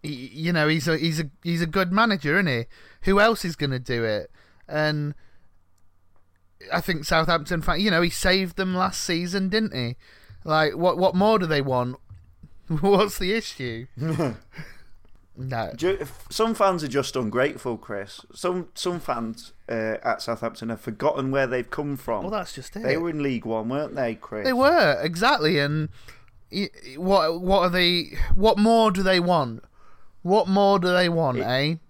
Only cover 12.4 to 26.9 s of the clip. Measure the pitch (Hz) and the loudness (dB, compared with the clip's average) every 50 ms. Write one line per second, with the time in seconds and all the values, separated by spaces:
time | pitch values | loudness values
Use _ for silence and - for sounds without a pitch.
12.4 | - - - - - - 160 147 170 196 202 185 208 202 - - 185 180 214 226 | -20 -20 -20 -20 -6 -4 -2 0 4 4 6 4 4 2 0 -4 -2 -2 -2 -2
13.4 | - - - - 131 123 113 113 123 - - 120 143 160 160 160 160 127 104 87 | -4 -6 -10 -8 -8 -8 -8 -8 -12 -14 -10 -8 -4 -4 -2 -2 -2 -4 -4 -8
14.4 | - - - - - - - - - - - - - - - - _ _ - - | -16 -20 -18 -16 -16 -16 -16 -18 -18 -18 -20 -20 -20 -20 -20 -20 _ _ -16 -12
15.4 | 131 131 131 113 110 - - - 160 180 196 196 147 135 - - - - - - | -10 -6 -6 -6 -6 -6 -6 -2 -2 -2 -2 -2 -6 -12 -12 -18 -16 -10 -2 -2
16.4 | 220 226 220 - 208 196 185 170 151 139 113 139 131 - - 131 120 107 107 123 | 0 0 2 2 2 2 2 0 -4 -2 -2 -2 -2 -2 -4 -4 -4 -2 0 0
17.4 | 131 147 - - - 127 117 107 - - 107 101 101 104 - - - _ - - | 0 0 -2 -6 -8 -8 -8 -8 -8 -10 -10 -10 -10 -12 -16 -20 -20 _ -14 -4
18.4 | - 180 180 185 175 - - - - 180 180 170 - - 131 117 113 113 113 - | -4 -2 -2 -2 -6 -10 -12 -6 -4 -4 -4 -4 -4 -6 -4 -4 -4 -8 -8 -12
19.4 | - - - - - - 117 113 110 110 110 - - 120 110 - - - 117 107 | -16 -20 -20 -20 -10 -6 -4 -4 -2 -4 -4 -4 -2 -4 -4 -4 -4 -6 -6 -6
20.4 | 117 117 107 - 117 113 113 107 - 127 107 - 131 151 147 135 131 131 135 139 | -6 -8 -8 -8 -8 -8 -8 -8 -8 -12 -8 -2 0 0 0 0 -4 -2 0 0
21.4 | 135 120 127 127 120 - - - 147 143 143 131 - - 113 104 - 190 220 208 | 0 0 -2 -4 -4 -4 -6 -6 -6 -6 -6 -6 -4 -6 -4 -4 -4 -6 -6 -6
22.4 | 180 - - 135 127 - - 101 120 127 139 160 170 170 156 151 143 139 127 110 | -6 -8 -12 -14 -14 -14 -12 -6 -2 -2 -2 0 -2 -4 -4 -2 -2 -2 -2 -2
23.4 | - 113 113 113 110 117 131 143 151 - - 143 127 117 113 - - - - 107 | -4 -4 -4 -4 -2 -4 -4 -4 -6 -6 -4 -4 -4 -4 -4 -8 -12 -10 -10 -4
24.4 | - 262 254 240 269 285 349 339 220 151 139 - - 180 165 170 214 254 294 240 | -2 -2 0 4 4 4 6 6 4 4 2 2 -2 -4 -2 0 2 2 2 2
25.4 | 151 156 175 147 143 143 151 156 151 - - - - - - - - - _ - | 2 2 2 2 0 0 -2 -2 -4 -6 -8 -16 -20 -20 -20 -20 -20 -20 _ -20
26.4 | - _ - 92 101 - - - - - | -20 _ -6 -6 -6 -6 -10 -18 -20 -16